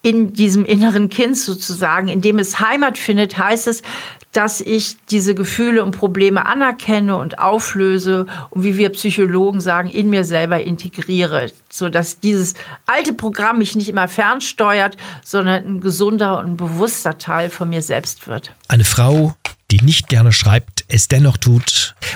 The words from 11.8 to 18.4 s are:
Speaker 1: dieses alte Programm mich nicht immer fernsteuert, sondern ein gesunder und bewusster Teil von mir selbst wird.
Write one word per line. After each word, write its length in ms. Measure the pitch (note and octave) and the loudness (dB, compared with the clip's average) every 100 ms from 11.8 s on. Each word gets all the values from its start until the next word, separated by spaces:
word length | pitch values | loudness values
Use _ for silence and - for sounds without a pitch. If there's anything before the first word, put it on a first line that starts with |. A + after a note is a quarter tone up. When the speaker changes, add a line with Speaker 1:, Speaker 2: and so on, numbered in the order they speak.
| F3+ E3 E3 - | -2 -2 -2 -2
Speaker 1:
dieses 340 | G#3 G3+ E3+ - - - | 0 0 -2 -6 -16 -10
alte 260 | - C#4 D4+ | -2 -2 -2
Programm 460 | A3+ A3 G#3 G#3+ A#3 | -4 -6 -2 0 0
mich 180 | G3+ | 0
nicht 140 | G#3+ G3+ | -2 -2
immer 180 | G3 F#3 | -2 -2
fernsteuert, 880 | G#3+ G#3 C4+ C4 - G#3 G3+ G3 G3 - D#3+ | 0 0 0 -6 0 2 2 0 -4 -18 -18
sondern 400 | - G3 F#3 F#3 | -4 0 0 0
ein 160 | F#3 F#3+ | -2 -4
gesunder 580 | F#3 E3+ G3+ A3 G3+ F#3+ | -2 0 0 2 0 -2
und 160 | F3+ | -4
bewusster 640 | E3+ E3+ E3 A3+ - E3 D#3 | -6 -4 -2 -2 -2 -6 -6
Teil 320 | - E3 F3 | -4 -4 -4
von 200 | - E3+ | -4 -4
mir 120 | E3 | -4
selbst 460 | D3+ B2 - - - | -2 -4 -4 -12 -10
wird. 260 | A2+ | -10